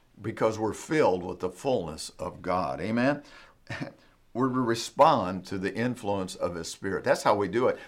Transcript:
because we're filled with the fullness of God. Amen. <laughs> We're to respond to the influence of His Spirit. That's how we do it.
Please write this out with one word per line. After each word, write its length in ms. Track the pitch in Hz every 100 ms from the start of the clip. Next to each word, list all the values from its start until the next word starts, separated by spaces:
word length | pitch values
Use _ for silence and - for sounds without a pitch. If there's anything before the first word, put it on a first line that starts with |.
| _ -
because 360 | 107 101 113 107
we're 160 | 110
filled 500 | 95 - 156 117 90
with 160 | 90 90
the 100 | 92
fullness 640 | - 139 123 85 76 - -
of 240 | 90 80
God. 380 | 87 90 80 67
Amen. 420 | 95 117 131 147 - - - _ -
<laughs> 140 | - - - _ _ _
We're 160 | 117 131
to 120 | 127
respond 840 | 120 113 - - 147 139 90 95 -
to 100 | 98
the 180 | 95 -
influence 600 | 120 120 101 101 92 -
of 180 | - 85
His 140 | 80
Spirit. 340 | - 98 92
That's 200 | 120 120
how 120 | - 104
we 120 | 101
do 200 | 107 120
it. 120 | 90